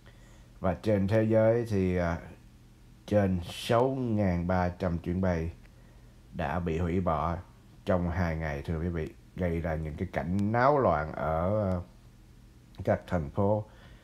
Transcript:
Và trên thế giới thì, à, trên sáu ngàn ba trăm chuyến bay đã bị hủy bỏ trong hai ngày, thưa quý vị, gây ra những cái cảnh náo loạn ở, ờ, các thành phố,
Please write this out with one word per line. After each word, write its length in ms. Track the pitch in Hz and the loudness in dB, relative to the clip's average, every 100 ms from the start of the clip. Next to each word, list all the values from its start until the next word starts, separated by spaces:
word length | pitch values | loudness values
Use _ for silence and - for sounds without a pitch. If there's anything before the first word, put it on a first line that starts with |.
| - - - - - - | -20 -20 -20 -20 -20 -4
Và 140 | 92 | -2
trên 340 | 85 107 104 95 | 0 2 2 4
thế 140 | 110 | 2
giới 440 | 110 113 110 117 113 | 4 4 4 4 2
thì, 260 | 101 92 90 | 0 2 2
à, 220 | 85 85 - - - - - - - - - | 0 -2 -8 -20 -20 -20 -20 -20 -20 -18 0
trên 340 | 104 98 90 | 2 2 0
sáu 440 | 85 - - 117 131 | -4 -8 0 2 2
ngàn 580 | 135 123 107 98 87 87 | 0 -2 0 2 0 0
ba 220 | 92 90 | 0 0
trăm 300 | 87 92 85 | -2 -2 -2
chuyến 220 | 87 90 | -2 -2
bay 320 | 92 85 82 - - - - - - - - | 0 0 -2 -8 -18 -20 -20 -20 -20 -20 -14
đã 280 | - 76 82 | -6 -4 -2
bị 180 | 87 80 | -2 -2
hủy 220 | 87 90 | 0 0
bỏ 360 | 87 78 78 85 - - - - | 0 0 -2 -4 -10 -20 -20 -10
trong 260 | - 90 87 | -2 0 0
hai 260 | 87 87 80 | 0 0 -2
ngày, 260 | 80 71 | -4 -6
thưa 180 | 71 82 | -4 -4
quý 80 | 87 | -2
vị, 260 | 82 78 - - - | -4 -6 -10 -14 -4
gây 240 | 87 82 | -2 -2
ra 140 | 82 | -2
những 200 | 80 78 | -4 -6
cái 140 | 80 92 | -6 -6
cảnh 400 | 73 73 95 101 | -4 -2 0 0
náo 260 | 117 131 147 | 4 4 4
loạn 340 | 110 78 76 | 4 2 -2
ở, 480 | - 76 80 87 107 | -4 -2 0 0 0
ờ, 200 | 98 92 87 - - - - - - - - - | 0 -2 -6 -16 -20 -20 -20 -20 -20 -20 -20 -6
các 160 | - 98 - | -2 -2 0
thành 240 | 90 71 | -4 -2
phố, 340 | - 101 107 107 - - - | 0 2 0 -2 -14 -20 -20